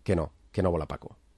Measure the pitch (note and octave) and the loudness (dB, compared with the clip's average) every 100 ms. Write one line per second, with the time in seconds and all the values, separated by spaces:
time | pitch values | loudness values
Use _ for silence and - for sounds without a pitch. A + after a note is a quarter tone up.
0 | - F2+ D2 - - - F#2 E2+ D2+ C#2+ | 0 0 0 -8 -6 0 2 2 -2 -6
1 | - - _ | -10 -18 _